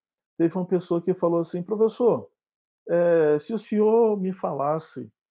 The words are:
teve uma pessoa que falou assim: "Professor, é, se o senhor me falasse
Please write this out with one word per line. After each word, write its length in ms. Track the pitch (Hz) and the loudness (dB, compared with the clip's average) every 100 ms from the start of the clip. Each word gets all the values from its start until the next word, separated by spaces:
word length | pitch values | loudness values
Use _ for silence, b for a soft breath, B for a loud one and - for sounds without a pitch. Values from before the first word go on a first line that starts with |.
| _ _ _ - | _ _ _ -2
teve 200 | 165 185 | -2 -2
uma 80 | |
pessoa 360 | 175 180 - 170 | -2 -4 -2 -2
que 120 | 170 | -2
falou 280 | 180 170 170 | -2 0 0
assim: 220 | 165 180 | -2 -8
"Professor, 680 | 175 208 220 220 240 135 - _ _ _ _ _ - | -6 0 0 2 0 0 -4 _ _ _ _ _ -4
é, 500 | 170 175 170 151 151 | 0 2 4 2 0
se 140 | - | -2
o 60 | 220 | -8
senhor 600 | - 214 214 226 226 208 | -2 0 4 4 2 0
me 140 | 185 | -4
falasse 800 | 185 185 143 143 156 156 - 107 _ _ | -6 -6 -4 -2 -4 -6 -14 -16 _ _